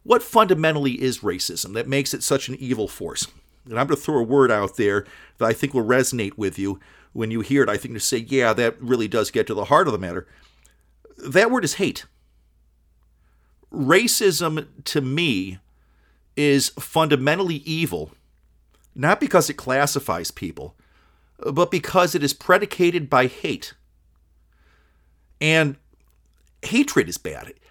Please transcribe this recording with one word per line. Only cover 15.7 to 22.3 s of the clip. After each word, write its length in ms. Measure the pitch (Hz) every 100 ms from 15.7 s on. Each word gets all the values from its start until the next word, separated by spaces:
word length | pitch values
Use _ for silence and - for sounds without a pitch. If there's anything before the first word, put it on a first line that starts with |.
| _ _ _ _ _ _ -
is 320 | 147 139 - -
fundamentally 800 | - 160 160 139 135 170 185 156
evil, 540 | 160 160 165 - 78 _ _ _ _ _ _ _ _ -
not 240 | 147 202
because 300 | 285 180 151
it 60 | 139
classifies 760 | - 131 143 139 - 87 82
people, 440 | - 90 78 69 - _ _ _ _ _ _
but 320 | - 143 175
because 460 | 175 - 185 175 170
it 80 |
is 100 | 143